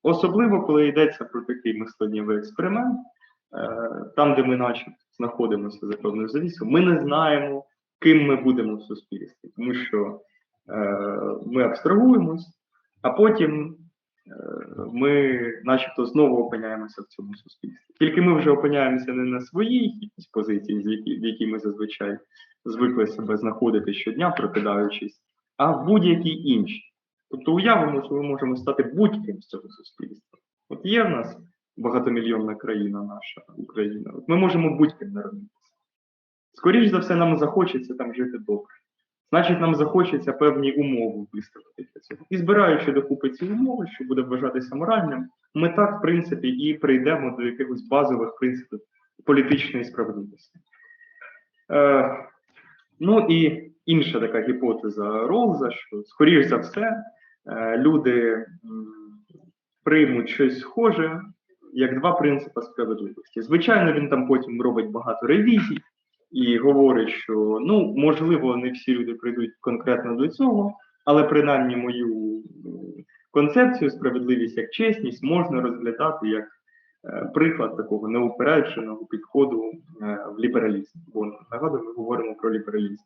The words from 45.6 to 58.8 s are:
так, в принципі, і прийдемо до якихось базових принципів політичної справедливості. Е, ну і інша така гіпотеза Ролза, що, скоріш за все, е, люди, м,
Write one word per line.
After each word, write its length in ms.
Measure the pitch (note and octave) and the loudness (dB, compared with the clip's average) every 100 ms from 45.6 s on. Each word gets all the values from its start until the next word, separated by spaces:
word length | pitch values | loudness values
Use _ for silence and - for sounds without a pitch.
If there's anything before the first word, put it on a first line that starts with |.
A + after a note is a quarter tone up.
| E3+ | 0
так, 300 | F#3 G3+ - | 2 0 2
в 40 | |
принципі, 460 | D#3+ E3+ E3 - B2+ | 0 0 -2 -4 -4
і 260 | B2+ D3+ | -2 -2
прийдемо 640 | D3+ C#3 C3 C3 D#3+ C3 A#2+ | 0 2 4 2 0 -4 -4
до 60 | |
якихось 460 | A#2+ A#2+ B2+ A#2+ - | -6 -4 -6 -6 0
базових 480 | C#3 C3+ B2 A2+ - | 2 2 0 -4 -2
принципів 440 | B2+ B2+ - G#2+ _ _ _ _ | -2 -2 -10 -16 _ _ _ _
політичної 600 | - C#3 C3 C#3 - B2+ | 2 4 4 0 -2 -6
справедливості. 760 | A#2 - G#2+ G#2 G2+ - _ _ _ _ - _ _ _ - - _ _ _ | -8 -6 -6 -6 -12 -18 _ _ _ _ -20 _ _ _ -20 -20 _ _ _
Е, 560 | C#3+ C#3+ C3+ B2+ - - _ _ _ _ _ _ _ | 4 6 4 2 -4 -14 _ _ _ _ _ _ _
ну 260 | E3+ A3 F#3 | 4 4 6
і 420 | E3 D#3 - - _ - | 4 4 0 -12 _ 2
інша 340 | E3 C3+ A#2 | 2 2 -2
така 200 | A2 A#2 | -2 -2
гіпотеза 840 | A2+ B2 B2 A2 G#2+ G#2 G#2 A2 A#2+ | -2 0 -2 -2 -4 -6 -4 -2 0
Ролза, 440 | G#3 A#3 D3 B2 | 2 2 0 -4
що, 320 | - - G#2 | -6 -12 -14
скоріш 440 | - _ D3+ D#3+ F2+ | -14 _ 6 6 4
за 100 | A#2 | 0
все, 460 | - - A3+ A3+ - _ _ _ - | -2 -4 -4 -4 -10 _ _ _ -12
е, 320 | A2+ A2+ A#2 | -6 -4 2
люди, 540 | C#3+ D3+ B2+ A#2+ A#2 A2+ A2+ - | 4 4 2 2 2 -2 -6 -18
м, 220 | A2+ A2 | -14 -14